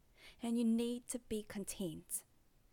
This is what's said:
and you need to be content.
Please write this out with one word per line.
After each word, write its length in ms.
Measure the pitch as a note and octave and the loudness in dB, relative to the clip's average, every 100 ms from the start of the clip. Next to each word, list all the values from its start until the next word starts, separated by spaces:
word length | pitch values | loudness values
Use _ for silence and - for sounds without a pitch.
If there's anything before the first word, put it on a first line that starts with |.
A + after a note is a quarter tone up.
| - - - - | -20 -20 -20 -6
and 160 | A#3 A#3 | 0 4
you 40 | |
need 440 | A3+ A3+ A#3+ A#3+ - | 6 6 2 -2 -4
to 100 | B3 - | -8 -2
be 140 | G#3+ | -4
content. 800 | G#3 G#3 F#3+ - F3 E3 - - - - - _ - | -2 -6 -6 -2 -4 -4 -6 -6 -6 -20 -20 _ -20